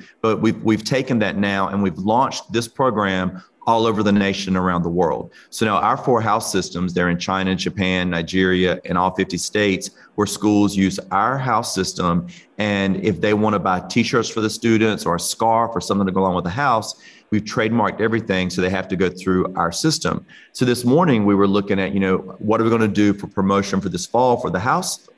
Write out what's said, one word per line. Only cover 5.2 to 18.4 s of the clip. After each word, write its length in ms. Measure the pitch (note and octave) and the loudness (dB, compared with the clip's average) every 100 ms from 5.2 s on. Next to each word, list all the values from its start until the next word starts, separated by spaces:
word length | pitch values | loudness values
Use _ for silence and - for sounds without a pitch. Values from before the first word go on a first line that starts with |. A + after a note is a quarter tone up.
| - - - | -8 -18 -12
So 160 | - A2 | -4 0
now 120 | G2 | 2
our 200 | G#2+ C3+ | 0 0
four 240 | C#3 A#2 | 0 0
house 300 | A2 A2 A2+ | 2 0 0
systems, 420 | F#2+ F2 F2 F2+ | -4 -4 -4 -2
they're 160 | F2+ F2+ | 0 0
in 100 | F2 | 0
China, 340 | - F#2+ F#2+ | -2 -2 0
Japan, 560 | F#2 F2+ G#2 F#2 F#2 F2+ | -2 -4 -2 0 0 0
Nigeria, 680 | E2+ E2 F#2 F#2 F#2 F2+ - - | -2 -2 2 2 4 2 0 -2
and 120 | F2 | 0
all 160 | F#2 | 0
fifty 240 | F2+ F#2 F2+ | 0 -2 -4
states, 540 | - G#2+ G#2 F#2 - - - - | -4 0 2 0 -4 -16 -8 -4
where 100 | G#2 | -4
schools 500 | - G#2 G#2 G#2 G2 | -2 2 4 2 2
use 240 | F#2+ F#2+ - | 0 0 -4
our 260 | F#2+ A2 C3+ | -2 0 -2
house 380 | C3 A2+ A#2+ F#2+ | -2 -2 -2 -4
system. 520 | F2+ - F2+ F2 F2 - - - | -4 -2 0 0 -4 -12 -14 -4
And 380 | G#2 G2+ G2 F#2+ - | -2 0 0 0 -2
if 160 | F2 | 0
they 120 | G#2+ | 0
wanna 260 | G#2 G#2+ G2+ | 2 2 0
buy 220 | F2+ F#2 | 0 -2
T-shirts 480 | - B2 A2 B2 G#2+ | -2 -2 0 0 -2
for 120 | A2+ | -2
the 80 | G#2+ | -4
students 560 | - A#2 A2 A2 G#2 - | 0 2 4 2 0 -2
or 100 | F2 | -2
a 40 | |
scarf 520 | - - A2+ A2+ A#2 F#2 | -2 -2 2 2 0 -2
or 60 | |
something 260 | - G2+ F#2+ | -2 0 0
to 60 | |
go 80 | F#2 | 2
along 140 | F#2+ F2+ | 0 0
with 100 | F2 | -2
the 40 | |
house, 460 | A#2 C#3+ A2+ - - - - _ | -2 0 0 -2 -10 -20 -20 _
we've 140 | G#2+ | -4
trademarked 560 | G#2+ B2 A2 A#2 G2+ F2+ | -2 -2 0 2 0 0
everything, 500 | A2 A2 - F#2 | 0 0 0 -2